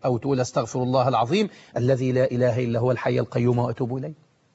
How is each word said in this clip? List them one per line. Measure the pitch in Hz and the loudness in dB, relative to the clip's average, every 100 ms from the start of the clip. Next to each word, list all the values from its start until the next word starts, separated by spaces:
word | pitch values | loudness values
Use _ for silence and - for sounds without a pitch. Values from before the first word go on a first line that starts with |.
أو | 135 120 | -2 -2
تقول: | 139 135 | 0 -2
"أستغفر | 123 151 117 131 | -2 -2 -4 -4
الله | 127 131 123 | 0 2 2
العظيم | 120 117 196 208 - - 120 | 2 2 2 0 -4 -10 -2
الذي | 123 127 131 | 2 2 2
لا | 127 127 | 2 2
إله | 120 123 117 | 2 0 2
إلا | 120 117 | 0 0
هو | 123 | 0
الحي | 123 131 127 | 0 0 -2
القيوم | 123 123 120 120 | -2 0 2 2
وأتوب | 123 113 123 131 | 0 -2 -4 -6
إليه". | 151 156 _ _ _ | -8 -14 _ _ _